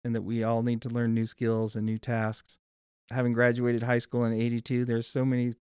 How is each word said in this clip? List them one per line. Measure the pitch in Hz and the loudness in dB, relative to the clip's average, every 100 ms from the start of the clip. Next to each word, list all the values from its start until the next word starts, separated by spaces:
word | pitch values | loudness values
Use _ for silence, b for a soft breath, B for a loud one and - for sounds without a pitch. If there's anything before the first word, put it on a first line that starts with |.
and | 120 113 | -4 -4
that | |
we | 98 117 | -2 -2
all | 113 117 | 0 0
need | 120 113 | 0 -2
to | 120 | -2
learn | 120 117 | -2 0
new | 113 113 | 0 -2
skills | - 117 110 110 110 | -2 0 0 0 -2
and | 110 | -2
new | 110 | -2
tasks. | - 113 110 110 - - _ _ _ _ - | -2 -2 -2 -4 -12 -20 _ _ _ _ -8
Having | 123 123 | -2 0
graduated | 117 123 120 123 117 | 4 4 4 2 2
high | 120 120 | 2 0
school | - 120 117 | 0 0 0
in | |
eighty-two, | 113 117 120 - 123 120 | 2 0 -2 -2 -2 0
there's | 117 - | 0 -2
so | 131 131 | 0 0
many | 123 120 113 | 2 0 -4